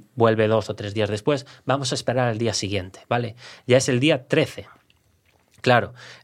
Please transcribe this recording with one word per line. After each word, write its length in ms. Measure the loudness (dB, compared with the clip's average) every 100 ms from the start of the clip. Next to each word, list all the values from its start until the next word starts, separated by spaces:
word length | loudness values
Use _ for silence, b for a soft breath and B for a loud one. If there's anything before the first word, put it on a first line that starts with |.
| -10
vuelve 320 | 0 2 4 2
dos 220 | 0 -2
o 60 | -8
tres 160 | -6
días 160 | -4 -2
después. 380 | -2 -2 -4 -6 B
Vamos 280 | -4 -2 -2
a 20 |
esperar 340 | -4 -2 0 0
al 80 | -2
día 160 | -2
siguiente", 480 | -2 -4 -6 -6 -14 -6
¿vale? 260 | -4 -4 -10 B B 2
Ya 120 | 2
es 100 | 4
el 100 | 2
día 280 | 2 0 0
trece. 380 | 0 0 -4 -18 -20 _ _ _ _ _ _ _ _
Claro, 320 | 2 4 2 B B B